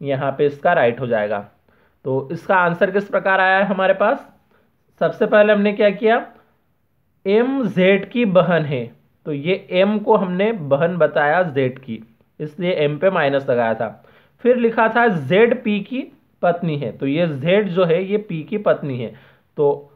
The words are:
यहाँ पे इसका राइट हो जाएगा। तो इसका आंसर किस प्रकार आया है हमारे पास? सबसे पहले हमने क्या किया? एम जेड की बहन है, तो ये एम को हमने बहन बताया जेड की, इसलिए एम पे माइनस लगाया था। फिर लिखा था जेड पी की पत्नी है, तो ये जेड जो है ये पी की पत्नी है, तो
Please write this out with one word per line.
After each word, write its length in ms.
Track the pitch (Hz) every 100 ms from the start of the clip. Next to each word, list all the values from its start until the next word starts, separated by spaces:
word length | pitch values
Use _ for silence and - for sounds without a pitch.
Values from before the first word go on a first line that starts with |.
यहाँ 320 | 139 135 139 139
पे 80 | 143
इसका 260 | 143 175
राइट 280 | 170 - 127
हो 60 | 123
जाएगा। 420 | 113 104 101 104 _ _ _ _ _
तो 240 | 135 131 135
इसका 240 | 165 - 185
आंसर 340 | 175 170 196
किस 140 | 196
प्रकार 360 | 202 196 190 190
आया 180 | 185 190
है 60 |
हमारे 300 | 202 190 190
पास? 380 | 190 208 277 - _ _ _ _ _ _ -
सबसे 260 | 165 - 214
पहले 260 | 214 208
हमने 200 | 208 208
क्या 180 | 202 208
किया? 420 | 190 220 240 - - _ _ _ _ _ _ _ _ 190
एम 400 | 214 254 269 214
जेड 440 | 180 185 196 196
की 140 | 240
बहन 400 | 214 180 170 165
है, 320 | 147 131 117 - _ _
तो 80 | 170
ये 360 | 143 156 190 -
एम 280 | 180 196 214
को 180 | 214 208
हमने 360 | 190 180 214
बहन 440 | 220 139 139 170 180
बताया 460 | 151 156 147 170
जेड 360 | 175 135 127 123
की, 380 | - 107 - _ _ -
इसलिए 320 | 151 - 180
एम 260 | 175 147 147
पे 120 | 190
माइनस 400 | 180 143 139 139
लगाया 240 | 120 113
था। 300 | 110 110 107 _ _ _ _
फिर 180 | 240 247
लिखा 320 | 233 226 226
था 200 | 240 240
जेड 540 | 170 131 185 226 254
पी 180 | 214 208
की 260 | - 262 349 _ _ -
पत्नी 340 | 175 170 170 143
है, 160 | 117
तो 140 | - 139
ये 200 | 151 175
जेड 420 | 139 160 202 196
जो 160 | 175
है 200 | 175 170
ये 120 | 190 208
पी 260 | 208 160
की 160 | - 208
पत्नी 400 | 208 147 147 120
है, 160 | 110 - - _ _ -
तो 360 | 143 143 -